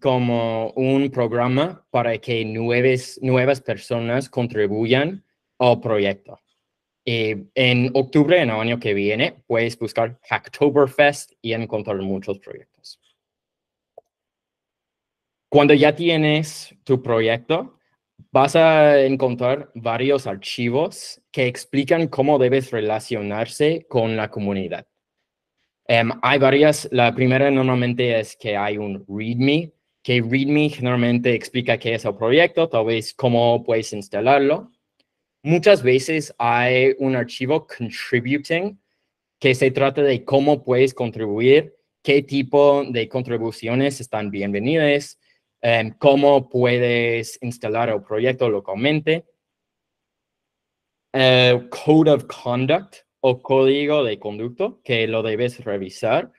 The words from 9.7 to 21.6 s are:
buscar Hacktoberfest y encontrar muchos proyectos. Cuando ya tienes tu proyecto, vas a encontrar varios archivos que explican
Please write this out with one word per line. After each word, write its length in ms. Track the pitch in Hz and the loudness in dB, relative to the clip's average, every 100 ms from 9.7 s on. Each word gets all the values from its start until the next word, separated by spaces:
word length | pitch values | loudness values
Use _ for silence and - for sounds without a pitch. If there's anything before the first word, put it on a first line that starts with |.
| - | -4
buscar 400 | 113 - 113 123 - | -8 -4 -4 -6 -8
Hacktoberfest 1040 | 113 - - 147 143 135 - 143 143 - _ | -8 -8 -2 0 2 2 2 2 0 -8 _
y 120 | 113 | -6
encontrar 440 | 113 113 110 104 98 | -6 -4 -6 -4 -4
muchos 400 | 98 98 98 98 | -4 -6 -6 -10
proyectos. 600 | - - - _ - - _ _ _ _ _ _ _ _ _ _ _ _ _ _ _ _ _ _ _ _ _ _ _ _ _ | -12 -20 -20 _ -20 -20 _ _ _ _ _ _ _ _ _ _ _ _ _ _ _ _ _ _ _ _ _ _ _ _ _
Cuando 240 | 143 143 | 4 6
ya 220 | 143 147 | 6 4
tienes 800 | 151 170 160 151 151 156 - - _ | 2 0 0 0 0 -4 -10 -20 _
tu 180 | - 131 | -2 -2
proyecto, 800 | 123 113 113 117 120 165 262 _ _ _ _ _ _ | 0 0 0 -2 -2 -4 -6 _ _ _ _ _ _
vas 240 | 135 143 165 | 2 4 4
a 440 | 160 156 151 143 | 6 6 6 6
encontrar 680 | 135 135 131 120 123 143 143 | 4 2 -2 -2 -2 -4 -8
varios 520 | 117 117 117 135 139 127 | -10 -6 -2 0 -2 -4
archivos 960 | 98 - - 120 127 185 - - - _ | -10 -10 -6 -2 -2 -4 -8 -18 -20 _
que 160 | - 127 | -4 -4
explican 640 | 123 | -4